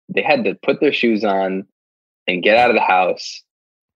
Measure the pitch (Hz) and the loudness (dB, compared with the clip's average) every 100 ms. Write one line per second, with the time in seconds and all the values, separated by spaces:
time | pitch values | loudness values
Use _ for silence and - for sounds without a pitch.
0 | - 95 101 143 101 92 - - 147 - | -10 -4 0 0 -2 -4 -4 0 0 0
1 | 120 107 104 98 95 95 98 _ _ _ | 0 0 0 -2 -2 -4 -10 _ _ _
2 | _ _ - 90 92 113 120 110 101 92 | _ _ -6 -2 2 4 4 2 2 2
3 | 90 - - - _ _ _ _ _ | 0 -2 -10 -18 _ _ _ _ _